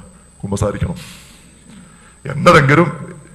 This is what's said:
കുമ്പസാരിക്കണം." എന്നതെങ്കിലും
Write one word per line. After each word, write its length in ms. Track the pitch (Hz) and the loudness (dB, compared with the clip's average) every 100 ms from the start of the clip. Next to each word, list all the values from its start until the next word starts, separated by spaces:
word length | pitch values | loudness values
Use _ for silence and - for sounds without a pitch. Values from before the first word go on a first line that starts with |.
| - - - - | -14 -20 -20 -14
കുമ്പസാരിക്കണം." 520 | 101 101 104 101 - 170 - - - - - - - - - - - - 139 | -6 -2 -2 -2 -4 -6 -14 -20 -20 -20 -20 -20 -20 -20 -20 -20 -20 -14 -8
എന്നതെങ്കിലും 640 | - 180 160 139 147 175 - - - - | 0 4 4 4 4 2 -2 -12 -18 -20